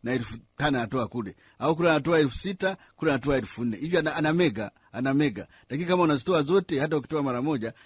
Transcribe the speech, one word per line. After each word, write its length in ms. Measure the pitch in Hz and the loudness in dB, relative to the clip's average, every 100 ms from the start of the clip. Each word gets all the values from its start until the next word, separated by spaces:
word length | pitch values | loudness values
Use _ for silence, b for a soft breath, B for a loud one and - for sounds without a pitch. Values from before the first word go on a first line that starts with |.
na 80 | 117 | -4
elfu 240 | - 117 117 - - | -4 -4 -12 -14 -4
tano 200 | 147 135 | 0 0
anatoa 300 | 117 131 113 | -2 -4 -4
kule. 280 | 120 101 - b b | -6 -8 -12 b b
Au 160 | 139 160 | 0 2
kule 140 | 170 | 4
anatoa 300 | 151 139 165 | 2 4 4
elfu 180 | 143 - | 4 0
sita, 400 | 185 190 190 190 b - | -8 -4 -4 -4 b -4
kule 160 | 160 | 0
anatoa 260 | 135 135 135 | 0 0 0
elfu 280 | 104 - 120 | -2 -6 -4
nne. 120 | 101 | -4
Hivyo 220 | 156 175 | 0 0
ana, 160 | 156 151 | 0 0
ana 180 | 156 | 0
mega, 380 | 165 170 104 104 _ b | 2 2 0 -8 _ b
ana 220 | 101 131 | -6 0
mega. 340 | 135 147 101 92 b b | 2 2 -2 -12 b b
Lakini 180 | 139 175 | -6 0
kama 140 | 180 | 2
unazitoa 400 | 170 143 117 175 | 4 2 2 0
zote, 360 | 143 190 180 147 | 4 2 2 -2
hata 180 | 151 156 | 0 -2
ukitoa 260 | 123 156 | -2 -2
mara 180 | 139 123 | -2 -2
moja, 320 | 143 143 104 - | -2 -2 -4 -10